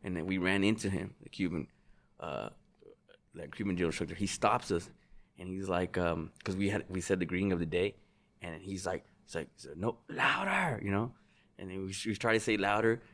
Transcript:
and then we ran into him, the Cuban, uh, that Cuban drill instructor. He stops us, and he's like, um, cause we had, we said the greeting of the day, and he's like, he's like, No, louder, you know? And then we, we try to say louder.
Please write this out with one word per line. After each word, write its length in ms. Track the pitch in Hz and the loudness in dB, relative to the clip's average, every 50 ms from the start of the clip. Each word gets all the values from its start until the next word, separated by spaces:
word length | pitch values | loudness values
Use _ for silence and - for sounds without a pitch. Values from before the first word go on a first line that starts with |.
and 140 | - - 92 | -6 -4 -4
then 100 | 85 80 | -4 -2
we 120 | 90 95 92 | 0 0 2
ran 260 | 87 92 95 101 98 | 2 4 4 4 6
into 260 | 101 110 110 - 101 | 4 4 4 0 -2
him, 240 | 95 90 82 98 - _ | 0 0 -2 -4 -10 _
the 60 | - - | -20 -18
Cuban, 400 | - - 98 90 82 85 71 - _ _ _ _ - _ _ _ _ _ | -4 -2 -2 0 0 -2 -6 -6 _ _ _ _ -20 _ _ _ _ _
uh, 280 | - 82 73 52 50 53 - - _ _ _ _ - - - _ _ _ - - _ _ _ | -8 -6 -6 -6 -6 -8 -10 -14 _ _ _ _ -20 -20 -20 _ _ _ -20 -20 _ _ _
that 200 | 82 85 73 - | -12 -12 -12 -6
Cuban 200 | - 107 98 95 | -4 -2 -2 0
drill 140 | 87 90 82 | 2 2 2
instructor. 260 | 78 - 90 - 87 | 2 0 -4 -6 -4
He 120 | 87 101 | -4 -4
stops 440 | 98 - - - 104 107 123 - - | -4 -4 2 2 4 4 4 2 0
us, 200 | 101 85 - - - _ _ _ - - - _ _ - | 0 -2 -2 -4 -16 _ _ _ -20 -20 -20 _ _ -14
and 100 | 92 90 | -10 -8
he's 200 | 92 95 98 95 | -6 -6 -2 0
like, 280 | 92 87 90 87 - 92 | 0 2 2 0 0 0
um, 320 | 90 85 82 80 80 82 - - - | 2 2 2 0 -2 -6 -10 -12 -6
cause 120 | - 95 | -6 -2
we 120 | 92 101 98 | 0 0 0
had, 160 | 101 107 - - | 0 0 -4 -4
we 120 | 92 92 | -6 -6
said 180 | 85 - 98 92 | 0 0 2 2
the 80 | 90 | 2
greeting 260 | 80 87 90 95 101 | 0 0 0 2 2
of 60 | 95 87 | 2 2
the 80 | 85 | 0
day, 280 | 80 78 87 90 101 98 - - _ _ _ _ _ _ _ | 0 0 0 0 0 -2 -6 -20 _ _ _ _ _ _ _
and 200 | - 87 82 80 | -10 -8 -8 -8
he's 260 | 90 95 98 95 90 | -8 -8 -8 -6 -4
like, 180 | 92 92 82 - - _ _ _ | -4 -4 -4 -6 -10 _ _ _
he's 100 | _ - | _ -8
like, 120 | 85 78 - _ _ - 67 71 | -8 -8 -8 _ _ -16 -14 -10
No, 220 | 78 92 117 117 - _ _ | -4 -2 -2 -2 -4 _ _
louder, 720 | - - - - - - 196 196 196 196 190 175 131 104 | -4 0 2 2 2 2 0 0 0 2 2 0 0 -2
you 80 | - 101 | -2 0
know? 220 | 98 101 110 123 127 - - _ _ _ _ _ _ _ | 2 2 0 0 -4 -12 -20 _ _ _ _ _ _ _
And 120 | 95 95 | -10 -8
then 160 | 92 95 95 | -6 -6 -6
we, 80 | 95 98 98 - | -6 -6 -6 -4
we 100 | 107 110 | -4 -4
try 180 | 101 - 117 110 | 0 2 4 4
to 60 | 113 | 4
say 160 | 107 - 110 | 4 4 2
louder. 460 | 104 98 98 104 107 110 113 113 117 - - | 4 4 4 4 6 6 6 4 4 0 -12